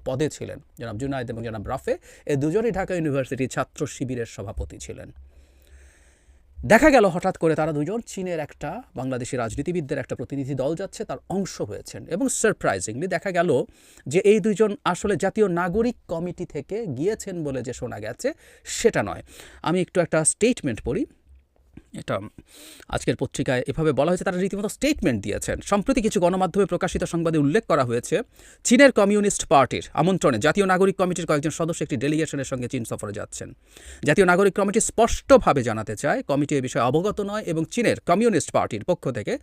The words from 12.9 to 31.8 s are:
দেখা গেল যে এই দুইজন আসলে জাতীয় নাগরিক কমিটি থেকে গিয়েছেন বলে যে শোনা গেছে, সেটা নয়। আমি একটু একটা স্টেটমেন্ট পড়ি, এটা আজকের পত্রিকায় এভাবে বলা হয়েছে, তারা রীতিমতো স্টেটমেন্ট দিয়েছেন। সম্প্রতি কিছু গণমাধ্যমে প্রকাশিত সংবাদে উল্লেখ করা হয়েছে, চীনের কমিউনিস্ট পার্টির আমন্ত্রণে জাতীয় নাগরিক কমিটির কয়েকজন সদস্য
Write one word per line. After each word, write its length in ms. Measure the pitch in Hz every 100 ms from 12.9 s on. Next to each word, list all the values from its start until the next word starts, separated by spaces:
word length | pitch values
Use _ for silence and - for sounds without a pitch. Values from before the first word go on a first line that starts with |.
| 117 180
দেখা 240 | 170 202
গেল 340 | 175 175 131 214 - - - -
যে 120 | 165
এই 200 | 196 214
দুইজন 360 | 220 196 214 202
আসলে 320 | - 175 208 185
জাতীয় 320 | 190 220 202
নাগরিক 480 | 170 180 202 240 233 -
কমিটি 380 | 165 180 165 175
থেকে 400 | 147 - 208 220
গিয়েছেন 580 | 123 180 220 208 175
বলে 180 | 143 131
যে 120 | 123
শোনা 260 | - 120 107
গেছে, 340 | 107 127 262 - - -
সেটা 400 | - - 226 156
নয়। 200 | 101 85 - - - -
আমি 200 | - 185
একটু 200 | 170 -
একটা 220 | 165 160
স্টেটমেন্ট 580 | 160 - 233 - 139 107
পড়ি, 240 | - 175 330 _ _ - _ _ _ - -
এটা 260 | - - 104 104 - - - - - -
আজকের 280 | 120 - 120
পত্রিকায় 480 | 131 - 139 127 135
এভাবে 240 | 131 156
বলা 200 | 127 156
হয়েছে, 120 | 180
তারা 140 | 190 180
রীতিমতো 320 | 190 196 214
স্টেটমেন্ট 540 | - 277 - 160 110
দিয়েছেন। 380 | 104 95 - 98
সম্প্রতি 400 | - 202 - 254
কিছু 180 | 208 202
গণমাধ্যমে 460 | 175 190 185 196 196
প্রকাশিত 380 | 175 185 175
সংবাদে 340 | 175 170 165 160
উল্লেখ 280 | 143 214 -
করা 180 | 156
হয়েছে, 380 | 120 120 - 156 - - - -
চীনের 280 | - 254 277
কমিউনিস্ট 540 | - 202 208 202 - -
পার্টির 420 | 143 127 95 -
আমন্ত্রণে 440 | - 165 180 165 110
জাতীয় 280 | 151 202 190
নাগরিক 320 | 185 190 185
কমিটির 280 | 180 175 165
কয়েকজন 240 | 151 156
সদস্য 340 | - 165 165